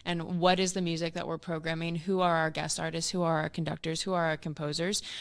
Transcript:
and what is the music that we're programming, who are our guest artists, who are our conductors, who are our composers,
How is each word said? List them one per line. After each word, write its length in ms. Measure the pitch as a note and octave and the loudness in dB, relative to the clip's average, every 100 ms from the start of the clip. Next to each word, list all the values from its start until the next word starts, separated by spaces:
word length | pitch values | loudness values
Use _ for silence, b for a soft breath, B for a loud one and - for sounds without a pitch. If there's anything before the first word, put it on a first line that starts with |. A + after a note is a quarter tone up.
and 360 | E3+ E3+ E3 F3 | -4 -4 -2 4
what 180 | F3+ F#3 | 6 6
is 140 | F#3 | 4
the 100 | F#3 | 0
music 300 | E3+ D#3+ E3 | 0 0 -2
that 140 | E3+ E3 | -4 -4
we're 100 | D#3+ | -6
programming, 560 | - D#3+ D#3+ E3 E3+ | -4 -4 -2 -2 -2
who 260 | E3+ F3 F#3+ | -2 0 2
are 160 | F3+ E3 | 4 4
our 140 | D#3+ | 2
guest 300 | D#3 D#3 - | 0 -2 -2
artists, 300 | D#3+ E3 - | -2 -2 -2
who 100 | F#3 | 0
are 180 | E3 D#3 | 2 2
our 60 | D#3+ | 0
conductors, 520 | - D#3 D#3+ D#3+ D#3+ | -2 -4 -4 -4 -2
who 120 | F#3+ | 0
are 100 | F3+ | 0
our 120 | E3 D#3 | 2 0
composers, 640 | D#3+ D3 D3 D3 F3 G#3+ B B | -4 -4 -4 -2 -2 -2 B B